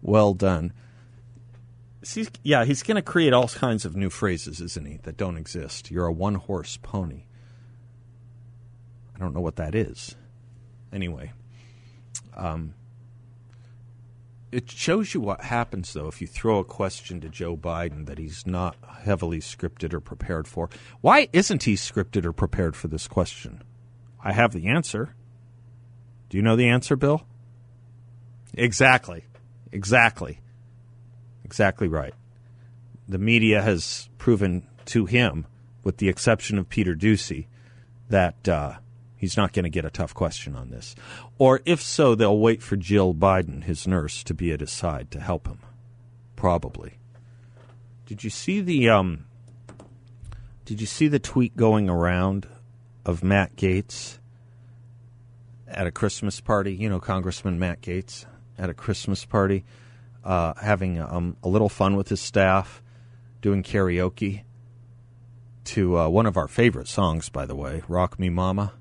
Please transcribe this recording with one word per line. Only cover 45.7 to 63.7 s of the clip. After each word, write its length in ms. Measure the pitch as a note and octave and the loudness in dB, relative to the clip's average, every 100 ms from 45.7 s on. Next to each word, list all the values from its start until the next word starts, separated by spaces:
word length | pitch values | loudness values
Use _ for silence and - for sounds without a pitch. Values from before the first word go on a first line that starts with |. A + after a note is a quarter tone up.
| - - - - - - - | -20 -20 -20 -20 -20 -20 -4
Probably. 640 | F#2 E2+ - - - - - - - - - - - - - - - | 0 0 -2 -12 -16 -20 -20 -20 -20 -20 -20 -20 -20 -20 -20 -20 -16
Did 180 | G#2 | -10
you 60 | A2 | -8
see 320 | - - G3 | -6 -2 -2
the, 280 | F3+ D#3 A#2 | 2 4 6
um, 360 | G#2+ F#2 D#2 - - - - - - - - - - - - - - - | 6 4 -2 -10 -20 -20 -20 -20 -20 -20 -20 -20 -20 -16 -16 -18 -20 -10
did 140 | G#2+ | -8
you 80 | A2 | -8
see 200 | - D#3 | 2 2
the 120 | C#3+ | 2
tweet 380 | - C3 A#2+ - | 0 2 2 4
going 320 | A2+ G#2+ G2 | 4 6 4
around 580 | F2 F2 F2+ F#2+ G2 - - - - - - - | 2 2 2 2 0 -6 -18 -20 -20 -20 -10 -4
of 180 | E2+ | -2
Matt 320 | F#2 G2 F#2 - | 2 4 2 0
Gaetz 640 | G2 F#2 - - - - - - - - - - - - - - - - - - - | 0 0 -2 -12 -14 -18 -20 -20 -20 -20 -20 -20 -20 -20 -20 -20 -20 -20 -20 -20 -14
at 200 | - F2+ | -6 -6
a 40 | |
Christmas 480 | - G#2 - G#2 - | -2 -4 -2 -6 -6
party? 340 | - G#2+ G2 | -2 0 0
You 160 | F#2 A2 | -4 -2
know, 100 | F#2+ | -4
Congressman 600 | - F#2+ F2+ - G2 E2+ | -2 -2 -2 -4 -4 -2
Matt 220 | F2+ E2+ | -2 -4
Gaetz 440 | - F2+ F#2+ - - - - - | -6 -8 -8 -16 -20 -20 -20 -8
at 120 | F#2 | -8
a 40 | |
Christmas 520 | D#2+ - G2 - F#2+ - | -6 -6 -6 -4 -6 -2
party, 400 | A2 G2 G2 - - - - - - | 0 2 2 -2 -20 -20 -20 -20 -18
uh, 300 | - F#2 E2 - | -2 0 0 -2
having, 440 | G#2 G2+ F#2 E2+ | 0 0 0 -4
um, 380 | D2 F2 F2 - | -4 -4 -4 -4
a 60 | F2+ | 0
little 200 | G2+ G#2+ | 2 2
fun 260 | - G2 G2 | 2 2 2
with 140 | G2 | 0
his 120 | G2+ | -4
staff, 600 | - G#2 F#2+ F#2+ F#2+ - - - - - - - | -2 4 4 4 0 -12 -20 -20 -20 -20 -20 -4
doing 220 | G#2 G2 | 0 0
karaoke 800 | F#2+ | 0